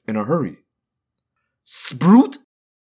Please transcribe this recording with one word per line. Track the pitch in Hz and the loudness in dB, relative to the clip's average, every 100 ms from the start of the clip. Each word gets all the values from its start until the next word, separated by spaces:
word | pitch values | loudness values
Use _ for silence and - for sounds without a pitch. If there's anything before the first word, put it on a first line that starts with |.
| - | -10
in | 110 | -8
a | 104 | -4
hurry. | 165 107 - _ _ _ _ _ _ _ _ _ _ | -4 -6 -12 _ _ _ _ _ _ _ _ _ _
Sprout! | - - - 131 165 226 285 - _ _ _ _ | -16 -12 -10 -2 4 6 4 -2 _ _ _ _